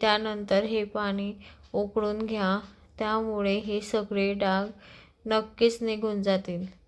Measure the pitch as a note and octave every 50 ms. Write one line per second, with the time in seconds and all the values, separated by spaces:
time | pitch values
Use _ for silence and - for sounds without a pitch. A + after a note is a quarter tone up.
0 | - G#3+ G#3 G#3+ A3 A3 G#3+ G#3 G#3 G3+ G3 G3 G#3 A3 A3+ A3 G#3 G3+ - G#3+
1 | G#3 G3+ G3 G3 G3+ G3+ G#3+ - - - - - - - - - G#3 G3+ G3+ A3
2 | G#3+ G#3 G#3 G#3+ A3 A3 A3 G#3+ G3+ F#3 F#3+ G#3 G#3 - - - - - - -
3 | A3 G#3+ G#3+ A3 A3+ A3 G#3+ G#3 G3+ G3 G3 G3+ G#3 G#3+ G#3 G#3 G#3 - - G#3+
4 | G#3 G#3 G#3 G3+ G3 G3 G3+ G3 G3+ F#3+ F#3+ F#3+ G3+ G#3+ A3+ - - - - -
5 | - - _ _ - A3+ A3 A3 G#3+ A3 - - A#3 A#3 A#3 - A#3 A3+ A3 G#3+
6 | G#3+ A3 G#3+ G3+ G3 G3+ F#3+ F#3 F#3+ - F3 F3 F#3 F#3 - - -